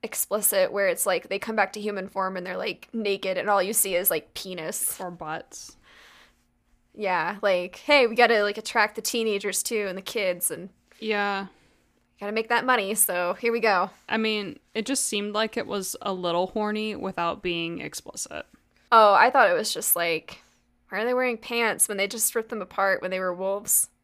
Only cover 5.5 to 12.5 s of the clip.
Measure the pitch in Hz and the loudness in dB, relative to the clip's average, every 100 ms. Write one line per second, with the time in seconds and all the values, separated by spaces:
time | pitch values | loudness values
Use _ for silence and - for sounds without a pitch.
5.5 | - - - _ - - - - _ _ | -18 -18 -20 _ -20 -20 -20 -20 _ _
6.5 | _ _ _ _ - 202 180 160 202 202 | _ _ _ _ -6 -2 0 -2 -2 2
7.5 | 185 180 - - 294 240 233 240 226 208 | 2 0 -10 4 6 6 6 6 6 2
8.5 | 208 214 240 214 214 214 240 226 202 202 | -2 -4 0 0 0 -4 -2 0 -2 -2
9.5 | 185 - 226 202 185 185 226 196 180 - | -4 -2 -2 -4 -6 -6 -2 -2 0 -4
10.5 | 165 185 _ _ _ 214 208 202 196 196 | -6 -12 _ _ _ -4 0 0 -2 -6
11.5 | _ _ _ _ _ _ _ 202 220 220 | _ _ _ _ _ _ _ -4 -4 0